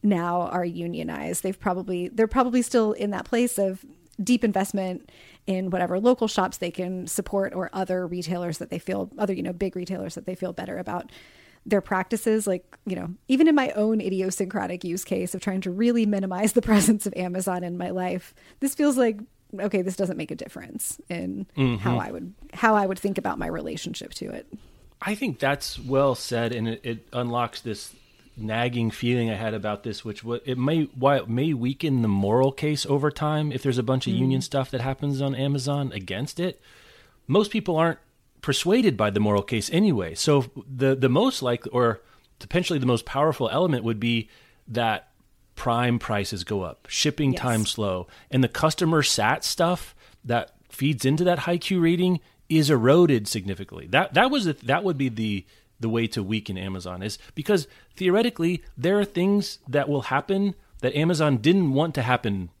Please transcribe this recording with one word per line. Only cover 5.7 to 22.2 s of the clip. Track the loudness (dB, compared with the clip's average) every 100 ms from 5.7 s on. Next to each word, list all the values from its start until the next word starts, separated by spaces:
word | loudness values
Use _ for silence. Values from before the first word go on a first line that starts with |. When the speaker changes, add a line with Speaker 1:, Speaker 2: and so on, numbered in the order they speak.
Speaker 1:
whatever | 0 0 2
local | 4 4 2
shops | 0 -2 -2
they | -8
can | -4 -6 -6 -6
support | -6 -2 -2 -2
or | -4 -6
other | -4 -2 -2 -2
retailers | -6 -4 -4 -4 -6
that | -6
they | -8
feel, | -6 -4 -6 -4
other, | -2
you | -2
know, | -4
big | -4 -6 -6
retailers | -8 -8 -8 -10
that | -10
they |
feel | -8 -8
better | -8 -10 -10
about | -8 -8 -10 -18 -20 -20 -20 _
their | 0 0
practices. | 2 -2 -2 -2 0 0 0
Like, | -2 -4 -14 -8
you | -6
know, | -6 -10 _
even | 6 6
in |
my | 6 2
own | 0 2 2
idiosyncratic | 0 -2 -2 -2 -2 -2 -4 -4
use | -4 -6
case | -2 -4 -2
of | -4
trying | -4 -2
to | -4
really | 0 2 4
minimize | 2 0 -2 -2 2
the | 2
<laughs> | 6
presence | 4 6 2 0
of | -4
Amazon | -4 -4 -2 -2
in | -4 -4
my | -4
life, | -2 -2 -4 -8 -20 -20 -4
this | -4
feels | 2 2 4
like, | 2 0 -10 _ _ -6
okay, | -2 0
this | -2 -2
doesn't | -4 -2
make | -6
a | -8
difference | -10 -14 -14 -10 -10 -10 -10
in | -8 -6 -8 -8 -2
Speaker 2:
Mm-hmm. | 0 0
Speaker 1:
how | 0 -2
I | -2
would, | -8